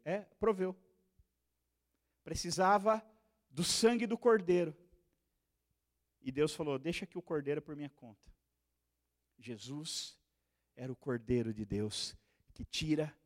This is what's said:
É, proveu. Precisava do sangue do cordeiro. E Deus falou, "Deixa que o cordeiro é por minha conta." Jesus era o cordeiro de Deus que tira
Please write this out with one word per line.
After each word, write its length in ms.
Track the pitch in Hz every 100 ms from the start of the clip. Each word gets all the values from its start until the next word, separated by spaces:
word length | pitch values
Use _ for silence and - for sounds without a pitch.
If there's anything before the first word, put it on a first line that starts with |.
É, 160 | 151 196 190 -
proveu. 380 | 220 190 185 185 _ _ _ _ _ _ _ _ _ _ _ _ _ _
Precisava 840 | - 160 175 160 185 202 202 220 - _ _ _ _
do 140 | 135
sangue 420 | 175 - 226 240 220
do 120 | 226
cordeiro. 580 | 247 220 175 180 165 - _ _ _ _ _ _ _ _ _ _ _ _ _ _
E 100 | 131
Deus 240 | 131 151
falou, 240 | - 151 135
"Deixa 280 | 156 170 196
que 120 | 180
o 40 |
cordeiro 360 | - 156 143 147
é 40 |
por 120 | 151
minha 160 | 147 143
conta." 420 | _ 120 104 - _ _ _ _ _ _ _ _ _ _ _
Jesus 800 | 113 110 113 147 160 - - - _ _ _ _ _ -
era 160 | 131
o 40 | 123
cordeiro 560 | 143 120 110 123 113
de 120 | 104
Deus 520 | 104 101 107 - - - _ _ _
que 100 | -
tira 480 | - - 156 151 151 -